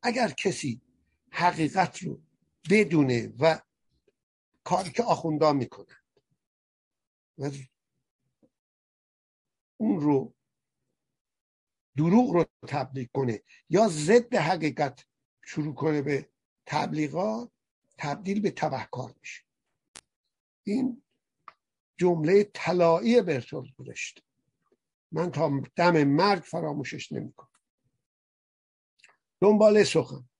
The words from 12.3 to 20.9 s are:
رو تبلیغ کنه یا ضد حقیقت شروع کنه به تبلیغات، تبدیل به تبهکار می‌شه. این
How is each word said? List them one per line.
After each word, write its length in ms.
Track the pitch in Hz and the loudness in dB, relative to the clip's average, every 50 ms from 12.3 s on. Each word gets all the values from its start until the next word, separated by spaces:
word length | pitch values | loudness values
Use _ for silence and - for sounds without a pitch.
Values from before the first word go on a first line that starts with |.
رو 140 | 170 175 160 - _ _ - 127 | 2 0 0 0 _ _ -14 -8
تبلیغ 420 | 131 151 135 127 135 135 123 120 _ | -6 -6 -6 -6 -8 -12 -12 -8 _
کنه 300 | 135 135 123 110 101 _ _ _ _ _ _ | -4 -2 -2 -4 -6 _ _ _ _ _ _
یا 180 | 156 185 220 220 | 2 2 2 2
ضد 480 | 165 151 151 156 214 240 240 240 247 | 0 -2 0 4 4 4 4 4 -2
حقیقت 720 | 214 160 151 190 175 160 151 131 - 151 135 123 - - _ _ _ _ _ _ _ _ | 0 0 0 -2 0 -2 -4 -2 -2 -4 -4 -4 -12 -20 _ _ _ _ _ _ _ _
شروع 320 | - - - 151 156 147 | -12 -8 -6 -6 -6 -6
کنه 260 | - 139 160 151 147 | -4 -2 -2 -2 -2
به 280 | 139 143 143 135 - _ _ _ _ _ _ _ _ | -2 -2 -4 -4 -6 _ _ _ _ _ _ _ _
تبلیغات، 840 | - - 151 147 - 151 151 151 143 139 160 185 214 220 233 240 240 _ _ _ _ _ _ _ _ _ _ | -6 -4 -4 -4 -2 -4 -4 -4 -4 -4 -4 -4 -4 -4 -6 -8 -12 _ _ _ _ _ _ _ _ _ _
تبدیل 440 | - 147 143 - - 185 202 214 | -8 -6 -6 -6 -6 -6 -4 -2
به 100 | 202 196 | -2 -4
تبهکار 640 | 135 - - 156 135 127 - - - 123 123 - - _ | -4 -2 -4 -4 -4 -6 -8 -10 -12 -12 -12 -14 -16 _
می‌شه. 220 | _ - - - _ _ _ _ _ _ _ _ _ _ _ - _ _ _ _ _ _ _ _ _ _ _ _ _ | _ -20 -20 -20 _ _ _ _ _ _ _ _ _ _ _ -20 _ _ _ _ _ _ _ _ _ _ _ _ _
این 400 | - 202 - - - | -4 -4 -2 -2 -4